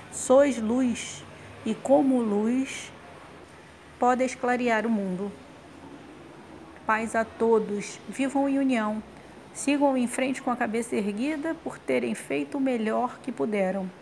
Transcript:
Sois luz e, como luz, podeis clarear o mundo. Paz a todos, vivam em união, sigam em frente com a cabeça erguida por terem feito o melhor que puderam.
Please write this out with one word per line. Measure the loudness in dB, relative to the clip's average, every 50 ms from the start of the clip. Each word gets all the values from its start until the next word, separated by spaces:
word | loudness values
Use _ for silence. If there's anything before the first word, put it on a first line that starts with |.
| -16 -12
Sois | -10 -4 2 6 8 8 8 8 4 0
luz | 0 0 2 2 2 2 0 -2 -6 -10 -12 -14 -14 -16 -18 -18 -18 -18 -14 -8 -4
e, | -4 -4
como | -2 2 4 6 6 6 6 4 4
luz, | 2 2 2 2 2 2 2 0 0 -2 -4 -10 -10 -12 -16 -18 -18 -20 -20 -20 -20 -20 -20 -20 -20 -20 -20 -20 -20 -20 -20 -20 -20 -14 -6 0
podeis | 2 4 4 4 2 0 -2
clarear | -2 -2 0 0 2 2 2 2 2 2
o | 2
mundo. | 0 0 0 -2 -4 -4 -4 -6 -8 -12 -16 -20 -20 -20 -20 -20 -20 -18 -18 -18 -18 -18 -18 -18 -20 -20 -20 -20 -20 -20 -20 -20 -20 -20 -18 -18 -20 -8 -2
Paz | 0 0 0 0 0 0
a | 0 0
todos, | 0 -2 0 4 6 6 4 4 2 -2 -4 -4 -6 -10 -14 -12 -10
vivam | -4 -2 -2 0 2 2 2 2
em | 2 2
união, | 2 2 2 2 2 0 -2 -4 -6 -10 -14 -20 -20 -20 -20 -20 -20 -16 -12
sigam | -6 0 2 2 4 4 4 4 4
em | 0 0
frente | 0 -2 -2 -2 -2 -2
com | -2 -2
a | 0
cabeça | 0 0 -2 -2 -2 -2 -2 0
erguida | 0 0 0 -2 -2 -2 -2 -2 -2 -2 -4 -4 -4 -6
por | -10 -12 -8
terem | -2 0 0 0 2 0 -2
feito | -4 -4 -4 -2 -2 -2 -2 -2 -2
o |
melhor | 0 0 0 0 0 0 0 0 0 -2 -4 -6 -10
que | -8
puderam. | -4 -2 -2 0 2 2 2 2 0 -2 -4 -6 -10 -12